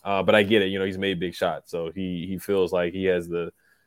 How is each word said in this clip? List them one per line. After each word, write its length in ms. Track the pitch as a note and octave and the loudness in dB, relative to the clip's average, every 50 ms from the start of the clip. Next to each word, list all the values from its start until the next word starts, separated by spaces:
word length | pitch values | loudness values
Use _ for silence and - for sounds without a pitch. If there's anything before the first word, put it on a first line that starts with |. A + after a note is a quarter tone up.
| _ | _
Uh, 180 | G2 G2+ G2 | -2 -2 2
but 120 | F#2 F#2 A2 | 4 6 6
I 80 | G#2+ | 6
get 180 | G#2 F#2+ A2+ G#2+ | 6 6 4 4
it. 60 | G2 | 4
You 120 | F#2+ G2 G2 | 2 0 -2
know, 60 | F#2+ | -2
he's 140 | G2 F#2+ F#2+ | -2 -2 -2
made 200 | G2 G2 F#2+ E2+ | -2 -2 -2 -2
big 160 | F2+ F2 F2 | -4 -6 -2
shots, 360 | - F#2+ F2 D#2+ C#2 _ - | -2 -2 -2 -2 -4 _ -8
so 200 | - E2+ E2 E2+ | -8 -6 -6 -6
he, 360 | D#2+ F#2+ F#2+ F#2 F2+ E2+ D#2+ | -6 -6 -6 -6 -6 -6 -6
he 120 | F#2 F#2+ F2 | -6 -8 -8
feels 360 | - - G2+ G2 F#2 E2+ F2+ | -4 -2 0 0 2 2 0
like 180 | F2+ F2 F2 | 0 0 -2
he 140 | F2 F#2+ F#2+ | -2 0 0
has 200 | F#2+ F2+ F2+ E2+ | 2 2 0 0
the, 260 | E2+ E2+ E2+ E2+ E2 _ _ _ _ _ _ _ | -4 -4 -4 -6 -6 _ _ _ _ _ _ _